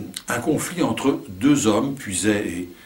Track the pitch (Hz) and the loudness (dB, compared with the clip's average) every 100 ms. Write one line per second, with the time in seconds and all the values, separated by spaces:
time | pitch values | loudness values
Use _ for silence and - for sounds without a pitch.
0 | 101 - - 120 139 143 - 175 127 113 | -8 -8 -4 -2 0 -2 -2 -2 -2 0
1 | 135 - - 92 135 143 110 104 139 - | 0 0 -4 2 4 6 4 2 0 -4
2 | 107 90 104 101 95 87 87 - | -6 0 2 2 0 -6 -8 -14